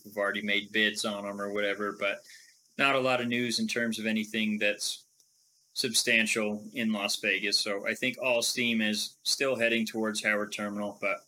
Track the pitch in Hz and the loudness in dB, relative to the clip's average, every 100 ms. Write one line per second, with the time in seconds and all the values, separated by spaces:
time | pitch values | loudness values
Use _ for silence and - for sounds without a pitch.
0 | 104 101 101 101 104 101 101 110 107 104 | -10 -2 0 0 0 -2 0 2 2 2
1 | 113 101 101 101 101 104 101 101 104 95 | -4 -4 -6 -6 -4 -2 -2 -2 -4 -2
2 | 101 104 - - - _ _ - 139 135 | -2 -4 -10 -20 -20 _ _ 0 2 4
3 | 131 123 120 120 120 117 110 120 117 110 | 2 2 2 0 0 0 0 0 0 -2
4 | 110 110 107 113 107 104 104 101 - - | -2 -2 -2 -2 0 0 0 0 -4 -6
5 | - _ _ _ _ _ _ - 127 113 | -12 _ _ _ _ _ _ -4 0 2
6 | - 117 110 113 104 107 107 135 110 107 | 4 4 4 2 0 -2 -8 -2 0 0
7 | 101 - 107 95 101 - 107 98 - 110 | -2 -2 0 0 2 0 0 -2 -2 -2
8 | 127 127 131 120 117 127 120 113 107 104 | -2 -2 0 2 2 0 2 2 2 0
9 | - - - - 135 117 117 117 110 113 | -4 -6 -4 0 2 2 2 2 0 0
10 | 110 107 107 104 104 - 104 101 101 - | 0 0 2 2 0 -4 -4 -4 -6 -4
11 | 101 - | -4 -4